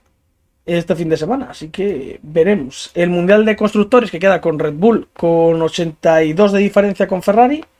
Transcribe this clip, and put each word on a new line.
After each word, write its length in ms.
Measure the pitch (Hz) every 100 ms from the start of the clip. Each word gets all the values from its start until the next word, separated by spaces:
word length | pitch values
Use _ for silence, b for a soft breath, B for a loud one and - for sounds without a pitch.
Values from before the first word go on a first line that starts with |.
| _ _ _ _ _ _ -
este 300 | 170 165 165
fin 140 | 165
de 80 | 160
semana, 300 | 156 269 247
así 180 | - 156
que 500 | 175 202 156 131 -
veremos. 680 | 151 160 165 202 127 - -
El 160 | - 175
Mundial 340 | 175 175 208
de 120 | 220 208
Constructores, 520 | 208 208 208 240 220
que 100 | 165
queda 200 | 196 180
con 200 | 170 151
Red 160 | 156 151
Bull 340 | 214 214 -
con 480 | - 170 170 165 165
ochenta 640 | 160 - 165 156 165 160
y 80 | 160
dos 200 | 160 208
de 60 | 196
diferencia 460 | 202 202 202 190 190
con 140 | 185
Ferrari, 440 | 185 208 254 302 - _